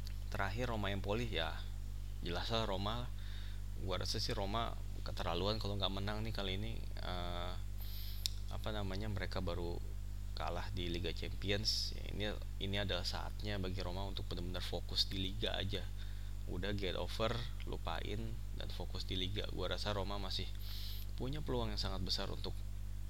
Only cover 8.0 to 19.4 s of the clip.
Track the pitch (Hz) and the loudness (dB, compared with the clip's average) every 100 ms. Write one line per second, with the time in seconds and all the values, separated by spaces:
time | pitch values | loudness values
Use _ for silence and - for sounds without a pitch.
8 | - - - - - - 110 107 98 95 | -2 -2 -2 -2 -2 0 0 0 0 0
9 | 110 95 92 104 90 87 85 85 - - | 0 0 2 2 2 0 0 -2 -2 -4
10 | - - - - 78 85 - 98 87 85 | -4 -4 -4 -2 0 0 0 0 2 2
11 | 87 - 82 - 92 101 - - - - | 2 0 -2 0 2 2 2 2 0 -2
12 | - 87 104 - - - 98 101 101 90 | -2 0 0 0 -2 0 2 2 2 2
13 | 87 82 82 - 107 101 92 95 90 92 | 2 0 -2 -2 0 0 0 0 0 0
14 | 98 98 98 87 87 90 - 90 - 95 | 0 -2 -2 0 0 -2 0 -2 0 2
15 | - 98 95 101 98 90 95 95 95 - | 2 2 0 2 0 2 0 0 -2 -2
16 | - - - - 95 90 95 101 95 85 | -4 -4 -4 -4 -2 0 0 2 2 0
17 | 87 - 110 117 120 - - - - 82 | 0 2 2 2 0 -2 -2 -2 0 -2
18 | - 107 113 113 104 - - - 90 95 | 0 -2 -2 -2 -2 -2 -2 -2 -2 -2
19 | - 92 92 104 | 0 0 2 0